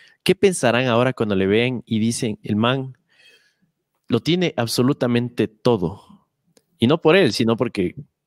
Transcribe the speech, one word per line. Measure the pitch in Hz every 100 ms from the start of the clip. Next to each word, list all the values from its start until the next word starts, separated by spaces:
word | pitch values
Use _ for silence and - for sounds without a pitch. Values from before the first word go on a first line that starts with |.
| _ _
¿Qué | - 185
pensarán | 202 180 120 117 131
ahora | 117 131
cuando | - 110 98
le | 95
ven | 107 123 120 -
y | 110
dicen, | 113 117 120 107
"El | - 104
man | 117 135 131 127 _ _ _ _ _ _ _ _ _ _ -
lo | 113
tiene | - 175 170 -
absolutamente | 113 - 127 147 127 120 120 - 107
todo"? | _ 127 113 87 101 - - _ _ _ _ _ _
Y | 120
no | 170
por | 156 185
él, | 151
sino | 101 113 113
porque | 120 98 90 - - _